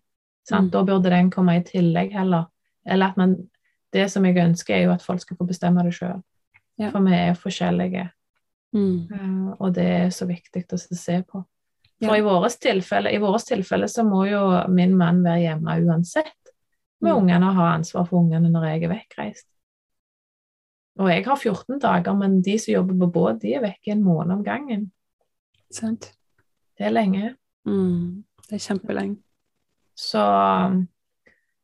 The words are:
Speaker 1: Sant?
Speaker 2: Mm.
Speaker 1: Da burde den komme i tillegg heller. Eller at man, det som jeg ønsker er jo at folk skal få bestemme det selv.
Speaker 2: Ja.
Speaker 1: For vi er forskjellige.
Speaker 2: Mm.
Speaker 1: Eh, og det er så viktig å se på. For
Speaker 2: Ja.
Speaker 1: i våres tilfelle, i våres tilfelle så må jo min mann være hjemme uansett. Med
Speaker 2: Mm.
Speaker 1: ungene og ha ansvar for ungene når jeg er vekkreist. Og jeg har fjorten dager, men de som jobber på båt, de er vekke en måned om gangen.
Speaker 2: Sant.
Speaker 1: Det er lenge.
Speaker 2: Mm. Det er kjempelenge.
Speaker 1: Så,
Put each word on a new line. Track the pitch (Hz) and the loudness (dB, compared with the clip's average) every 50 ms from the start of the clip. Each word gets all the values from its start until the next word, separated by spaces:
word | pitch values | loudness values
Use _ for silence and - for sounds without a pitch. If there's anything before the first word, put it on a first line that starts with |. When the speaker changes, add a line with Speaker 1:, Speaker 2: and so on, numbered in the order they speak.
| _ _ _ _ _ _ _ _ - | _ _ _ _ _ _ _ _ -8
Speaker 1:
Sant? | - 220 196 196 180 | -2 0 0 0 2
Speaker 2:
Mm. | |
Speaker 1:
Da | 175 196 190 | 2 0 0
burde | 185 196 190 185 180 | 2 2 2 2 2
den | 180 180 180 185 | 4 4 2 2
komme | 180 190 185 180 170 | 2 2 2 2 2
i | 175 175 | 0 -2
tillegg | - - 185 175 170 165 170 185 196 208 | -2 -2 0 2 2 2 0 -2 -4 -4
heller. | 202 190 190 175 165 165 - _ _ _ _ _ _ - | -4 -2 0 0 0 -2 -4 _ _ _ _ _ _ -6
Eller | - 190 190 185 190 | -2 0 0 0 0
at | 190 196 | 0 0
man, | 185 185 185 - - - _ _ _ _ _ _ _ _ - | 2 2 2 0 -4 -16 _ _ _ _ _ _ _ _ -2
det | 190 196 196 | -2 -2 0
som | - 202 190 | 0 2 2
jeg | 185 180 180 | 4 4 4
ønsker | 170 170 165 170 - - 202 | 4 2 2 0 -2 -2 0
er | 185 180 | 2 2
jo | 180 180 | 2 0
at | 175 - | -2 -4
folk | - 185 180 | -6 -8 -8
skal | - - 180 | -8 -10 -8
få | - 185 | -8 -6
bestemme | 180 180 - 180 175 180 180 175 | -6 -6 -2 0 0 2 2 0
det | 175 170 | -2 -4
selv. | - 180 180 185 190 - _ _ _ _ _ _ _ _ _ _ - | -6 -8 -8 -8 -10 -14 _ _ _ _ _ _ _ _ _ _ -8
Speaker 2:
Ja. | 214 208 | -8 -4
Speaker 1:
For | - 202 196 | -2 0 2
vi | 190 180 | 2 2
er | 175 175 175 175 | 2 2 0 -2
forskjellige. | - - 190 180 - 180 180 175 175 180 185 185 185 185 175 _ _ _ _ _ _ _ _ _ _ _ - - | -2 -4 -8 -6 -4 -2 -2 0 -2 -2 -4 -4 -6 -8 -10 _ _ _ _ _ _ _ _ _ _ _ -6 -2
Speaker 2:
Mm. | 208 202 190 180 175 165 170 | -2 0 0 -2 -2 -6 -8
Speaker 1:
Eh, | 208 196 190 190 190 190 190 190 190 - | -10 -8 -6 -4 -4 -4 -4 -6 -6 -4
og | 196 185 175 | -4 -2 0
det | 180 175 | 0 0
er | 180 180 175 180 185 | 0 0 0 0 0
så | 180 - 185 | -2 -4 -6
viktig | 180 175 170 _ _ - 185 175 - | -6 -6 -8 _ _ -10 -10 -8 -6
å | 185 180 | -8 -8
se | - - 180 175 - - 175 180 | -8 -8 -12 -10 -6 -4 -4 -4
på. | 185 _ - 196 185 _ _ _ _ _ _ _ _ _ _ - | -4 _ -12 -14 -14 _ _ _ _ _ _ _ _ _ _ -6
For | 226 220 214 | 0 2 2
Speaker 2:
Ja. | 214 | 2
Speaker 1:
i | 208 | 2
våres | 208 185 175 190 240 240 | 2 2 2 2 0 -2
tilfelle, | - - 262 208 190 180 - 202 202 202 208 | -2 -2 0 0 0 -2 -2 -2 -2 0 0
i | 214 208 | -2 0
våres | 214 196 196 233 - | 0 0 0 -2 -2
tilfelle | - 247 202 190 - 190 185 202 | -2 -4 -4 -2 -2 -2 -2 -2
så | 214 - 240 226 | -2 -2 0 0
må | 214 196 190 190 | 2 2 2 2
jo | 202 208 202 196 190 180 180 - 185 | 2 0 0 2 2 2 2 2 2
min | 185 180 180 185 190 | 2 4 4 4 4
mann | 185 175 165 175 180 180 | 4 4 4 4 4 2
være | 170 170 175 170 | 2 2 2 0
hjemme | 165 156 156 160 160 160 165 170 | 0 -2 -4 -4 -2 0 2 2
uansett. | 170 165 165 175 - - 311 311 - - _ _ - _ _ _ _ _ _ _ _ _ - | 2 2 2 0 -2 -2 -4 -4 -4 -8 _ _ -20 _ _ _ _ _ _ _ _ _ -2
Med | 320 330 | 0 2
Speaker 2:
Mm. | 311 240 | 2 4
Speaker 1:
ungene | 190 180 175 170 180 190 | 4 4 4 4 4 4
og | 196 | 4
ha | 185 170 170 165 | 4 2 2 2
ansvar | 165 165 - - 185 175 | 0 -4 -4 -4 -4 -2
for | 170 180 175 | 0 2 2
ungene | 170 165 160 165 170 170 | 2 4 2 2 2 2
når | 165 165 160 | 2 2 0
jeg | 156 156 165 170 | -2 -4 -4 -4
er | 170 185 | -4 -4
vekkreist. | 226 - _ - - - 214 - - - _ _ _ _ _ _ _ _ _ _ _ _ _ _ _ _ _ _ _ _ _ _ _ _ _ _ _ _ _ - | -6 -10 _ -12 -10 -10 -10 -12 -16 -20 _ _ _ _ _ _ _ _ _ _ _ _ _ _ _ _ _ _ _ _ _ _ _ _ _ _ _ _ _ -4
Og | - 196 185 | 0 2 2
jeg | 165 190 190 | 2 2 2
har | 247 277 | 0 -2
fjorten | 269 - 226 185 - - - 262 285 | 0 0 -4 -4 -4 -6 -8 -6 -2
dager, | - 202 185 180 175 190 196 | 0 0 0 2 0 0 0
men | 202 196 190 190 185 | 0 2 2 2 2
de | 185 196 202 220 | 2 2 -2 -2
som | - 220 208 | 0 0 0
jobber | 190 180 190 185 | 0 2 0 0
på | 180 180 175 | 2 2 2
båt, | 175 170 175 208 226 220 | 2 2 0 0 0 -2
de | 208 208 254 | -4 -4 -4
er | 285 233 | -2 -4
vekke | 196 185 _ - 208 | -6 -8 _ -8 -4
en | 208 214 202 | -2 0 2
måned | 185 165 156 165 170 | 2 2 0 0 -2
om | 185 202 208 | -4 -4 -4
gangen. | 202 208 254 294 277 226 202 214 185 _ _ _ _ _ _ _ _ _ _ _ _ _ _ _ _ | -4 -6 -6 -6 -6 -6 -6 -8 -8 _ _ _ _ _ _ _ _ _ _ _ _ _ _ _ _
Speaker 2:
Sant. | - - - 220 226 110 - - _ _ _ _ _ _ _ _ _ _ _ _ _ - | -14 -8 -6 -6 -6 -8 -10 -20 _ _ _ _ _ _ _ _ _ _ _ _ _ -6
Speaker 1:
Det | 202 | -4
er | 208 220 | -2 0
lenge. | 233 214 190 190 196 208 233 262 _ _ _ _ _ - | 0 0 0 0 -2 -4 -6 -10 _ _ _ _ _ -6
Speaker 2:
Mm. | - 202 196 185 180 175 170 175 175 180 202 214 _ _ | -4 -2 0 0 0 -2 -2 -4 -6 -10 -12 -18 _ _
Det | _ - - 214 202 | _ -16 -12 -12 -10
er | |
kjempelenge. | - - 202 185 - 220 202 196 196 196 208 - _ _ _ _ _ _ _ _ _ _ _ _ _ _ - | -6 -6 -6 -6 -6 -6 -6 -4 -4 -6 -8 -10 _ _ _ _ _ _ _ _ _ _ _ _ _ _ -18
Speaker 1:
Så, | - - - - 214 208 202 202 196 196 190 190 185 185 185 185 185 185 - _ _ _ _ _ _ _ _ _ _ _ _ _ _ | -14 -10 -4 -2 0 2 4 4 4 4 4 2 2 2 0 0 0 -2 -4 _ _ _ _ _ _ _ _ _ _ _ _ _ _